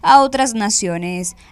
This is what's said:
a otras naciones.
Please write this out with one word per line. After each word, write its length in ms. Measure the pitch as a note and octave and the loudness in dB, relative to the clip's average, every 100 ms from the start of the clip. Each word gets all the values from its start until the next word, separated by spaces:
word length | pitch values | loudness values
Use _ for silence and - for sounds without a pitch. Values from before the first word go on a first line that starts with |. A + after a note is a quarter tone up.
a 200 | - C#4 | 6 4
otras 320 | C4+ C4 C4+ | 4 0 -2
naciones. 840 | A3+ G#3 G#3+ F#3 E3+ F3 F3+ F3+ - - | -2 -2 -2 -4 -6 -6 -8 -10 -12 -20